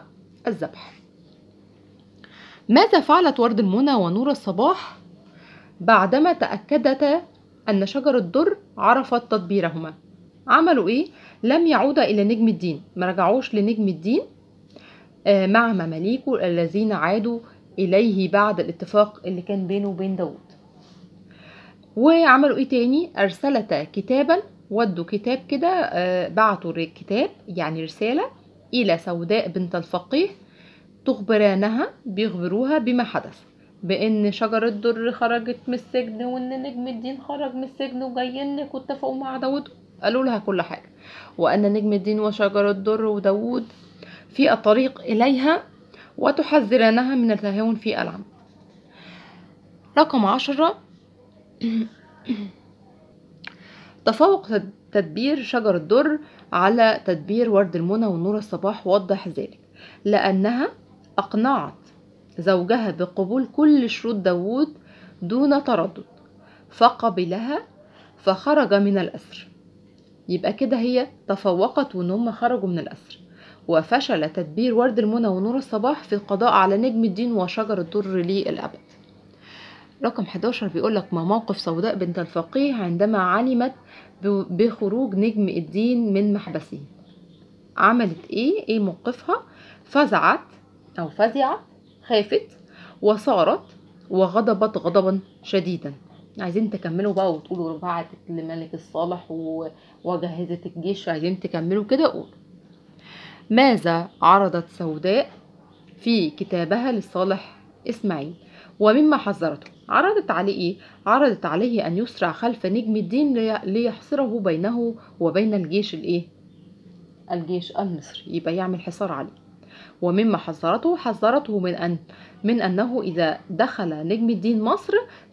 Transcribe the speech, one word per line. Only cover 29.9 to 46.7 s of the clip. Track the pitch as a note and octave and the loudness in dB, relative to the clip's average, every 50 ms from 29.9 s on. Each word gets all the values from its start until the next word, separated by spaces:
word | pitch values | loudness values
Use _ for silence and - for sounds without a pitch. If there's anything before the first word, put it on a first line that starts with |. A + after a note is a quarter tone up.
| - F3 - - C4 D4+ F#4+ G4 - - - _ _ - - - - - - - - _ - | -6 -8 -6 -2 -2 0 0 -2 -4 -12 -20 _ _ -20 -20 -20 -20 -20 -20 -20 -18 _ -4
تخبرانها، | C4+ B3 G#3 G3 G#3+ A3+ G#3 G#3 G3+ F#3+ F#3+ G3+ G#3+ A3 B3+ E4 - - - - | -4 -4 -2 -2 0 2 4 4 4 4 2 0 0 0 -2 -4 -4 -6 -12 -12
بيخبروها | B3 F#3 G3 A3 G#3 F3 F3 F3 F3 F#3+ A3 C4 C#4 D#4 | -8 -4 -2 -2 -2 -2 -4 -4 -2 -2 -2 0 0 0
بما | D#4 A3 B3 B3 B3 A#3 | 0 0 0 0 0 0
حدث، | - - D3+ - - - - - _ _ _ _ _ _ - - | -2 -4 -6 -6 -8 -18 -20 -20 _ _ _ _ _ _ -12 -4
بأن | F3 F#3+ - G3+ A3 A3 G#3+ G#3 G3+ | -4 -2 0 0 0 2 2 2 0
شجر | - - A3+ G#3+ A3+ A3 A3+ | 0 0 -2 0 0 0 0
الدر | A#3 G#3+ G#3 A3 A#3 A3+ A3+ A#3 A#3+ | 0 -2 0 -2 -2 -2 0 -2 -4
خرجت | A#3+ - A#3+ A#3 A#3+ A#3 A3+ B3 A#3+ - - | -2 0 0 0 0 -2 -2 -6 -8 -8 -6
من | B3+ B3 | -6 -6
السجن، | B3 - - - B3+ A#3+ A3+ G#3+ G#3+ B3 | -6 -6 -4 -4 -4 -4 -4 -8 -8 -6
وأن | B3 B3+ B3+ B3+ B3+ C4 B3+ C4 | -6 -6 -6 -6 -6 -8 -8 -8
نجم | C#4 A#3+ A#3+ B3 | -8 -8 -8 -8
الدين | C4 A#3+ A3 A#3 B3+ C#4 C4 | -8 -8 -8 -8 -10 -10 -10
خرج | - - C#4+ C#4+ D4 C4 B3 | -10 -10 -8 -6 -6 -6 -6
من | C4 C4+ | -8 -10
السجن | C4 - - C4+ B3+ B3 B3+ C4 | -10 -8 -8 -8 -8 -6 -8 -8
وجايين | B3+ A#3+ B3+ B3+ B3 B3+ C4+ C#4 C#4+ C#4+ C#4+ | -6 -6 -6 -6 -6 -6 -6 -6 -6 -6 -6
لك | C#4+ C#4+ - | -8 -8 -10
واتفقوا | C4 C4 - C#4 C#4 C#4 C4 C4 | -12 -8 -8 -8 -6 -6 -6 -6
مع | C4 C4+ C4+ C4 | -6 -8 -8 -8
داود. | C4 C4 C4 C#4 C#4+ - - - - - _ - - - | -4 -4 -4 -4 -4 -6 -10 -18 -20 -20 _ -14 -4 -2
قالوا | G#3 A#3 C4 C4 | 0 0 2 0
لها | B3+ A#3 | 0 -2
كل | G#3 - G#3 F#3+ F3 | -2 -2 -2 -2 -2
حاجة، | E3+ - - - - - - - - - - - - - - | -2 -4 -8 -14 -14 -20 -20 -20 -20 -20 -20 -20 -20 -14 -4
وأن | - E3+ A#2+ D3+ G#3 G#3 G3+ G#3 | 0 2 4 4 4 4 2 2
نجم | G#3+ G#3 G#3+ G#3 | 2 0 0 0
الدين | G3 F3+ G#3 G#3+ G#3+ | 0 0 0 0 0
وشجر | G#3+ G#3+ G#3 G#3+ G#3 G3 G3+ G3+ G3+ G3+ | 0 -2 0 0 0 2 2 2 2 2
الدر | G3+ G3 G3 G#3+ A3 A3 A3 | 2 0 0 0 0 0 0
وداود | G#3+ G#3 G3+ F#3+ G3 G3 G#3 A3+ A#3+ B3 B3 A3+ - - - - - - - - - - - - - | 0 -2 2 2 2 2 2 -2 -2 -4 -4 -6 -8 -16 -20 -20 -20 -20 -20 -20 -20 -20 -20 -20 -10
في | - - C#4 - A3+ | 0 2 4 4 4
الطريق | A3 - G#3 G#3+ B3+ C4 C4 - - | 4 4 4 4 4 2 0 -4 -8
إليها | - - A3 G#3+ A#3+ C#4 C4+ B3+ C4+ D4+ E4 - - - - - - - - - - - - | -6 -2 2 2 4 4 4 2 2 2 2 0 -2 -10 -20 -20 -20 -20 -20 -20 -20 -18 -6
وتحذرانها | - - C#4 C#4+ - D4 - D4+ D4 A3+ G3 | 0 0 2 2 2 0 2 2 2 4 4